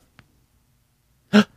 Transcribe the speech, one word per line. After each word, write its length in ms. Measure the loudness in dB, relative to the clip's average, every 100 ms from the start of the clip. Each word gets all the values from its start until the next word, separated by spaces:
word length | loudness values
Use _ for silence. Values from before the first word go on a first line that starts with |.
| _ -20 -20 _ _ _ _ _ _ _ _ _ -4
<gasps> 120 | -4 -4